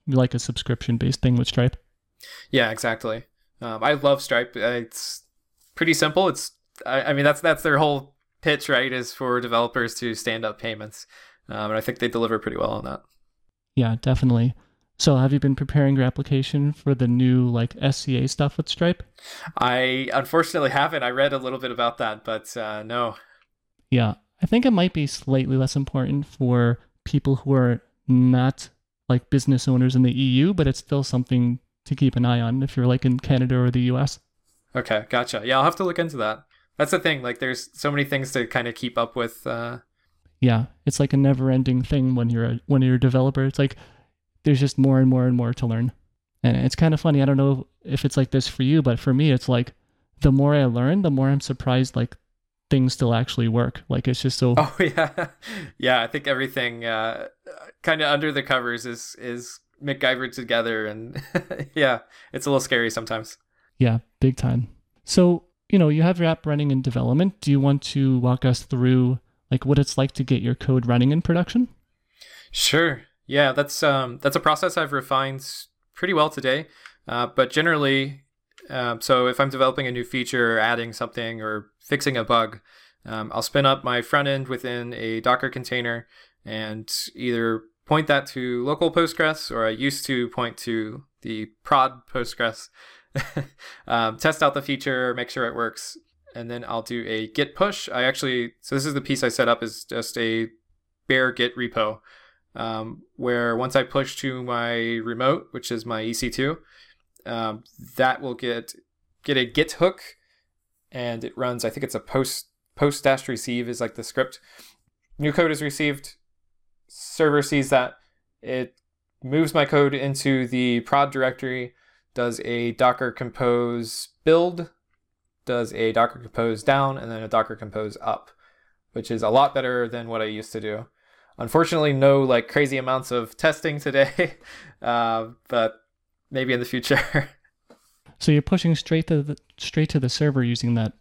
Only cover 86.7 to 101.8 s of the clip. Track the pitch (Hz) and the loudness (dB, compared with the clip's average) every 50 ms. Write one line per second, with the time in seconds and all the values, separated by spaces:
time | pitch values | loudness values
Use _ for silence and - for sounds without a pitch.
86.7 | 107 110 110 - - - - - - - 123 123 120 117 117 113 113 110 - _ | -8 -10 -10 -8 -8 -6 -8 -8 -10 -6 -4 -2 0 0 0 0 0 -2 -6 _
87.7 | _ _ _ - 156 156 156 - 143 139 139 - - 131 127 123 120 120 123 139 | _ _ _ 0 0 2 2 2 2 0 0 -4 -8 -6 -6 -4 -4 -4 -2 -2
88.7 | 151 - 175 160 165 175 165 156 - - 160 156 123 - - - - 117 113 110 | -2 0 0 0 2 2 0 0 0 0 0 0 0 -4 -6 -6 -4 -2 -2 -2
89.7 | 110 110 131 139 139 139 - - 131 123 123 120 - 127 120 117 - - - 120 | -2 -2 -2 -4 -4 -4 -6 -4 -4 -2 -4 -4 -4 -6 -6 -6 -8 -10 -8 -6
90.7 | 113 110 110 110 117 139 - _ _ _ - - 113 110 107 - _ _ - - | -4 -4 -6 -8 -10 -16 -18 _ _ _ -12 -10 -10 -10 -10 -12 _ _ -2 0
91.7 | 147 135 127 127 123 123 _ _ - 127 120 - - - 120 113 110 - - - | 2 2 2 2 -2 -8 _ _ -8 -8 -6 -6 -6 -4 -4 -4 -4 -8 -16 -20
92.7 | _ _ - - - - _ _ - 139 - - - 147 139 - _ _ - - | _ _ -20 -20 -20 -20 _ _ -8 -8 -8 -8 -8 -10 -10 -10 _ _ -20 -20
93.7 | - - - - 120 117 113 113 110 - - 160 156 - 160 143 139 143 139 143 | -20 -14 -6 -2 0 0 0 0 -2 0 -2 -2 0 2 2 0 0 0 -4 -4
94.7 | 139 131 - 139 131 127 127 123 123 123 120 - - 135 120 - 67 117 117 110 | -6 -4 -4 -4 -2 -2 -2 -2 -2 -4 -6 -8 -6 -6 -4 -4 -4 -4 -6 -6
95.7 | - - - - - - _ _ _ _ _ - - 120 117 117 120 120 117 - | -6 -10 -14 -16 -18 -20 _ _ _ _ _ -18 -16 -14 -12 -10 -10 -10 -8 -8
96.7 | 117 113 110 - 120 117 113 107 110 110 110 110 - - 143 - - - 190 208 | -8 -8 -6 -6 -8 -8 -6 -6 -6 -6 -6 -6 -4 -4 -4 -4 -2 -2 -2 -2
97.7 | 196 - - - - 123 127 131 135 - 147 131 127 123 120 117 - _ - - | -2 -6 -10 -6 -4 -2 0 -2 -2 -2 -4 -2 -2 -2 -4 -4 -8 _ -8 -6
98.7 | 139 139 135 156 139 139 135 - 139 131 139 120 - - 123 117 120 - 120 110 | -4 -4 -2 -2 -4 -4 -4 -4 -2 0 0 0 2 2 2 2 2 0 -2 -8
99.7 | - - - - 113 117 110 - - 123 113 113 113 113 113 113 _ _ _ _ | -10 -12 -12 -8 -8 -8 -6 -6 -4 -4 -2 -2 0 -2 -4 -6 _ _ _ _
100.7 | _ _ _ _ _ _ _ - 131 131 127 127 123 - 120 123 - 127 120 120 | _ _ _ _ _ _ _ 0 2 2 2 0 0 0 -2 -2 -2 -4 -6 -4
101.7 | - 117 | -2 -2